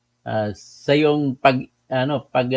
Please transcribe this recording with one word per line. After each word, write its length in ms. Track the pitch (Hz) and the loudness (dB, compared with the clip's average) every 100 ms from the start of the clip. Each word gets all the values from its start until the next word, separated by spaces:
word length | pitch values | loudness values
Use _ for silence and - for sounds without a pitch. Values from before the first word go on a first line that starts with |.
| _ _ 123 | _ _ -8
ah, 240 | 113 104 | -4 -4
sa 400 | - - - - | -8 -16 -10 0
iyong 480 | 147 151 147 143 127 | 2 2 0 -2 2
pag-, 240 | 139 131 - _ - | 2 2 -4 _ -8
ano, 400 | 131 135 139 - | -4 -2 -4 -4
pag-, 240 | 131 123 | -2 0